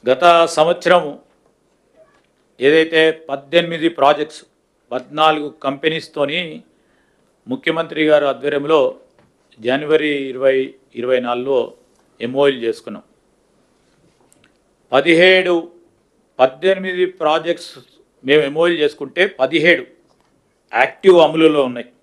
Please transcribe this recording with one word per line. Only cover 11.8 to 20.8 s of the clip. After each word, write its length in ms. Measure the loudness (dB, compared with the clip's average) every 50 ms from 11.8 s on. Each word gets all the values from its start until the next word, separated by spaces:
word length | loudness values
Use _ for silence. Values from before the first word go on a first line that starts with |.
| _ _ _ _ _ _ _ _
ఎంఓయూలు 400 | -10 -8 -2 0 0 0 0 0 -6
చేసుకున్నాం. 380 | -6 -6 -8 _ -18 -18 -18 _ _ _ _ _ _ _ _ _ _ _ _ _ _ _ _ _ _ _ _ _ _ _ _ _ _ _ _ _ _ _ _ _ _ _ _ _ _
పదిహేడు, 600 | -2 0 2 4 4 6 6 6 4 2 2 0 -2 -2 -4 -8 _ _ _ _ _ _ _ _ _ _ _ _ _ 0
పద్దెనిమిది 680 | 0 0 0 -2 -2 -2 -2 -2 -4 -8 -4 -4 -4 -4 -4 _
ప్రాజెక్ట్స్ 520 | -2 -2 -2 -2 -2 -6 -8 -8 -10 -20 -20 -20 _ _ _ _ _ _ _ _ -2
మేము 180 | 0 2 2 2 0
ఎంఓయూలు 280 | -2 0 0 0 0 0
చేసుకుంటే 420 | -2 -4 -4 -8 -16 -10 _ -2 -2 -2 0 -4
పదిహేడు 440 | -4 -2 0 0 2 2 2 2 -2 _ _ _ _ _ _ _ _ _ _ _ _ _ _ _ _ _
యాక్టివ్ 460 | 0 0